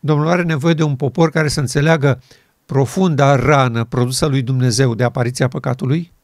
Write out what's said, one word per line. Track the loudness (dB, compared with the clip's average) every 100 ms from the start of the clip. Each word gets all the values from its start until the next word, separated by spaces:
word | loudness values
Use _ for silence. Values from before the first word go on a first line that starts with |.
Domnul | 0 0 2
are | 0
nevoie | 0 0 0
de | 0
un | 0 -2
popor | -4 0 0
care | 0 -2
să | -2
înțeleagă | -2 0 2 2 2 -2 _ -20 _ _ _
profunda | -2 -2 0 0 2 2
rană | 2 2 2 2 -2
produsă | -4 -2 -2 0 0
lui | 0
Dumnezeu | 0 0 0 2 0
de | 2
apariția | -2 0 -4 -2 -2
păcatului | -2 -6 -4 -2 -2 -4 _